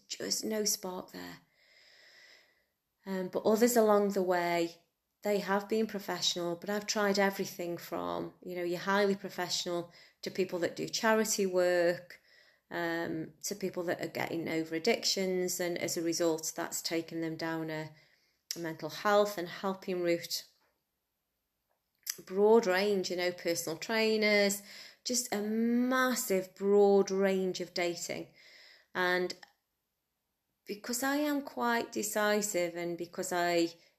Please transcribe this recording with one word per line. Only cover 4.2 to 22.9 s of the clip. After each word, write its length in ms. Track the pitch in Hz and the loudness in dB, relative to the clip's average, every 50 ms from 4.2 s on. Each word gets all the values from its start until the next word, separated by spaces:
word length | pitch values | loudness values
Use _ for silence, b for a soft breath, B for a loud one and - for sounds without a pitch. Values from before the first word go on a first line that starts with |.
| 180 | 2
way, 540 | 180 180 175 170 175 170 175 170 170 - - _ _ _ _ _ _ _ _ - | 2 2 2 2 2 2 2 0 0 -4 -10 _ _ _ _ _ _ _ _ -2
they 160 | 208 208 190 | 0 0 0
have 280 | 175 185 196 208 202 | 0 0 0 0 0
been 180 | - 220 220 220 | 0 0 0 0
professional, 680 | 220 214 190 - - 180 175 175 - - 180 170 175 170 | -2 -4 -6 -6 -6 -4 -2 -2 -2 -2 -2 -2 -4 -4
but 140 | 170 - 196 | -4 -4 -4
I've 180 | 208 208 208 | -4 -4 -4
tried 320 | - - 220 208 202 196 202 | -2 0 2 2 2 4 4
everything 580 | 196 196 196 - 190 - - - 175 175 170 | 2 2 2 -2 -6 -6 -6 -8 -6 -6 -6
from, 540 | 165 - - 170 175 175 175 175 170 175 170 - _ | -8 -8 -8 -6 -4 -4 -4 -4 -4 -6 -8 -10 _
you 140 | - 180 180 | -12 -10 -6
know, 80 | 180 175 | -6 -4
your 160 | 175 175 175 | -4 -4 -4
highly 360 | 175 196 196 202 208 196 196 | 0 0 2 4 4 2 2
professional 760 | 196 - 175 - - 180 160 - - - 180 175 175 170 B B B B B B B | -2 -6 -8 -6 -6 -4 -4 -4 -4 -4 -2 -4 -4 -4 B B B B B B B
to 100 | - 185 | -12 -8
people 280 | - 202 180 - 185 170 | -4 -4 -4 -2 -2 -2
that 180 | 175 - - | -2 -4 -2
do 100 | 156 156 | -6 -6
charity 580 | 160 - - 233 220 220 220 214 208 - - 196 | -4 -4 0 2 4 4 4 2 0 0 0 0
work, 720 | 185 180 180 175 180 175 175 170 170 175 175 - - - b b b b b b b b b b _ | 0 2 2 2 4 2 4 2 2 0 -2 -8 -16 -20 b b b b b b b b b b _
um, 560 | - 170 170 170 165 170 170 170 170 160 156 - - _ - | -6 -6 -4 -4 -4 -4 -4 -4 -6 -6 -8 -10 -12 _ -10
to 100 | - 196 | -10 -8
people 300 | 202 196 180 - 180 170 | -6 -6 -6 -6 -4 -4
that 180 | 180 - - | -4 -4 -4
are 60 | - | -6
getting 400 | 165 - - - - - 170 - | -6 -4 -6 -4 -4 -4 -4 -4
over 280 | - 160 160 160 - 160 | -4 -4 -4 -4 -4 -6
addictions, 840 | 160 - 233 - - - - - 196 190 185 185 180 180 180 - - | -2 0 0 0 0 0 -2 0 0 0 0 0 0 0 -2 -2 -2
and 180 | 180 175 175 | -2 -4 -2
as 200 | - - 165 - | -2 -4 -4 -2
a 40 | 175 | -2
result, 520 | 165 170 160 170 170 165 160 156 - - - | -2 -2 0 2 2 2 2 0 -4 -6 -6
that's 260 | - 170 - - - | -6 -6 -6 -6 -6
taken 380 | - - 170 165 165 - 165 165 | -6 -4 -4 -4 -4 -4 -6 -6
them 160 | 165 160 160 | -4 -4 -4
down 340 | 160 170 160 160 160 160 156 | -4 -4 -4 -2 -4 -4 -4
a, 200 | 156 156 156 156 b b b b b b b b b b _ _ - | -6 -6 -8 -10 b b b b b b b b b b _ _ -8
a 40 | 165 | -6
mental 300 | 170 160 160 160 165 151 | -6 -8 -8 -8 -10 -10
health 480 | - - - 208 202 208 208 202 - | -8 -2 2 4 4 6 4 4 0
and 120 | 175 175 170 | -6 -8 -8
helping 520 | - - - 190 190 190 - 190 180 180 | -8 -6 -4 -4 -4 -4 -6 -6 -4 0
route. 420 | 175 170 170 170 - - - - - - _ _ _ _ _ _ _ _ _ _ _ _ _ _ _ _ _ _ _ _ _ _ _ _ _ _ _ _ _ _ _ - - - 170 | 0 0 0 0 -2 -6 -8 -8 -8 -12 _ _ _ _ _ _ _ _ _ _ _ _ _ _ _ _ _ _ _ _ _ _ _ _ _ _ _ _ _ _ _ -10 -10 -10 -14
Broad 400 | - 185 196 208 214 226 233 226 | -6 2 4 8 8 8 8 8
range, 440 | 185 180 185 202 208 | 6 2 2 2 2